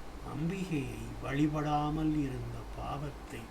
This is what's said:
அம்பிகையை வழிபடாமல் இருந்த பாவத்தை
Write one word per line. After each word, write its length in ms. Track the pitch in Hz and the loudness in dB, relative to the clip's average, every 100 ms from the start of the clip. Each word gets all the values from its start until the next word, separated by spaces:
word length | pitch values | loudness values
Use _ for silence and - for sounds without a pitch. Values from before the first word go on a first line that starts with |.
| - - - | -8 -8 -6
அம்பிகையை 760 | 131 165 190 180 151 123 113 117 - | -2 0 0 0 0 0 -4 -6 -6
வழிபடாமல் 920 | - 139 151 151 151 147 151 156 156 151 | 0 4 4 4 4 4 4 4 4 4
இருந்த 380 | 135 127 117 117 - - | 2 0 -4 -6 -6 -6
பாவத்தை 640 | 120 143 147 135 - 120 113 | -4 -4 -4 -6 -8 -10 -10